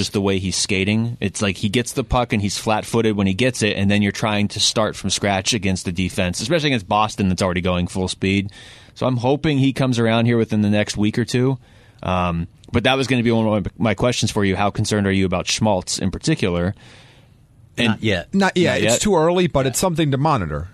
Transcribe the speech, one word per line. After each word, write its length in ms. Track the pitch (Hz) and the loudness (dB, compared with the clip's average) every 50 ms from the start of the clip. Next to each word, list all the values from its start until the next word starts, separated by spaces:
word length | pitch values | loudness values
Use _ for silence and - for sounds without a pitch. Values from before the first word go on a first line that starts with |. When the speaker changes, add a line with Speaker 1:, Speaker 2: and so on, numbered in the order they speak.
| 101 | -2
Speaker 1:
just 60 | - - | -2 -2
the 60 | 107 | 0
way 180 | 98 98 98 95 | 0 0 0 0
he's 180 | 95 92 87 | -2 -2 -4
skating. 600 | - - - 101 95 95 101 107 110 113 117 120 - | -2 -2 -2 0 0 0 2 2 0 0 -2 -4 -4
It's 220 | 117 101 - - 110 | -4 -4 -4 -2 -2
like 140 | 101 92 - | -2 -2 -2
he 100 | - 104 | -2 0
gets 240 | 95 120 120 - - | 0 0 -2 -2 -4
the 100 | 143 123 | -6 -2
puck 280 | - - 127 123 - 123 | 0 0 0 0 0 0
and 80 | 107 101 | -2 -2
he's 160 | 101 - - | -2 -4 -4
flat-footed 560 | - 113 107 107 - - - 117 110 110 107 | -2 -2 -2 -2 -2 -2 0 0 2 2 2
when 120 | 101 101 | 2 2
he 80 | 95 95 | 0 2
gets 280 | 92 120 131 131 - 110 | 2 0 0 0 0 -2
it, 140 | 104 98 | -2 0
and 140 | - 98 98 | 0 2 2
then 120 | 101 104 104 | 2 2 2
you're 80 | 101 98 | 0 0
trying 360 | - - 110 104 104 104 101 | -2 -2 -2 0 0 -2 -2
to 120 | - 107 | -2 -2
start 360 | - - - 117 107 98 76 | -2 0 0 0 0 -2 -2
from 140 | - - 98 | -4 -6 -4
scratch 420 | - - - 104 101 95 98 - - | -4 -2 0 0 0 0 0 0 -2
against 300 | 110 90 98 95 90 - | 0 0 0 -2 -2 -2
the 80 | 98 87 | -4 -2
defense, 480 | 90 92 87 - - 95 90 87 - | -2 -2 -2 0 -2 -2 -2 -2 -4
especially 300 | - 113 165 165 143 151 | -2 0 0 0 0 0
against 180 | 135 117 92 - | -2 -2 -2 0
Boston 400 | 107 104 107 107 - - 107 92 | 0 2 0 0 0 0 0 0
that's 140 | 92 87 104 | 0 0 0
already 180 | 92 87 90 | 0 0 0
going 260 | 85 92 90 90 90 | 0 0 0 0 -2
full 220 | 85 - 95 92 90 | -2 -2 -2 -4 -4
speed. 420 | - - - 95 98 101 98 101 - - - - - - - - - | -4 -2 -2 0 0 0 0 -4 -6 -16 -20 -20 -20 -20 -20 -18 -8
So 120 | - 120 | -4 -2
I'm 120 | 123 131 120 | -2 -2 0
hoping 400 | 110 127 143 147 - 160 147 131 | 0 0 0 2 0 0 2 2
he 140 | 135 135 127 | 2 2 2
comes 240 | - 139 127 123 117 | 0 0 0 2 2
around 260 | 117 113 113 117 113 | 2 2 2 2 2
here 120 | 117 120 117 | 2 2 2
within 240 | 113 - 110 107 104 | 2 2 0 0 2
the 80 | 104 | 2
next 260 | 104 104 104 - - | 2 2 0 0 0
week 220 | 101 104 107 110 - | 0 0 0 0 0
or 80 | 117 | -2
two. 320 | - - 123 123 135 135 123 - - - - - - - - - | 0 0 0 2 2 0 -2 -6 -14 -20 -20 -20 -20 -18 -8 -4
Um, 460 | 87 92 90 90 90 85 85 85 - - - - - - | -2 0 0 0 0 -2 -2 -4 -6 -8 -16 -10 -4 -2
but 120 | 120 104 | 0 2
that 100 | 127 131 | 2 2
was 100 | 135 135 | 0 0
gonna 160 | 117 131 123 113 | 0 0 0 2
be 80 | 117 | 2
one 160 | 117 113 110 | 2 2 2
of 180 | 110 107 107 90 | 2 0 0 -2
my, 60 | 101 - - - 110 | -4 -4 -2 0 0
my 40 | 101 | 0
questions 360 | - - 123 120 - - 104 - | 0 0 0 0 0 -2 -2 0
for 120 | 110 101 | 2 2
you. 120 | 98 92 | 2 2
How 140 | 95 101 101 | 2 0 -2
concerned 360 | - - 107 - 110 104 98 | 0 -2 -2 0 0 0 2
are 60 | 98 95 | 2 2
you 140 | 95 95 | 2 2
about 200 | 92 92 90 82 | 0 0 -2 -2
Schmaltz 520 | - - - - 110 101 90 87 - - - | -2 -2 0 0 0 0 0 -2 -4 -6 -4
in 120 | - 95 | -4 -4
particular? 640 | - - - - 160 - - 95 87 87 87 92 104 - - - - - - - - - - - - _ _ _ _ - - - - - | -4 -4 -2 -2 -2 0 0 -2 0 0 0 -2 -2 -6 -10 -20 -20 -20 -20 -20 -20 -20 -20 -20 -20 _ _ _ _ -20 -20 -12 -4 -2
And 100 | 120 113 | 0 0
Speaker 2:
Not 140 | 107 - - | 0 0 0
yet. 320 | 110 98 85 80 - - | 0 0 -2 -2 -2 0
Speaker 3:
Not 220 | 196 196 220 - | 2 2 2 2
yet. 140 | 185 170 147 | 2 2 2
Speaker 1:
Not 60 | 123 - - | 2 2 2
Speaker 3:
It's 80 | - - | 2 2
Speaker 1:
yet? 60 | - - | 2 2
Speaker 3:
too 140 | 208 190 | 2 2
early, 320 | 160 156 170 175 185 185 160 | 4 4 4 2 2 2 2
but 180 | - 143 131 | 2 0 0
Speaker 2:
Yeah. 40 | 135 | 0
Speaker 3:
it's 80 | 123 - | -2 -2
something 320 | - 185 165 151 165 147 135 | -2 -2 0 0 0 0 0
to 40 | |
monitor. 520 | 131 143 160 151 123 87 76 76 73 85 - | 0 2 2 2 0 0 -2 -4 -6 -6 -8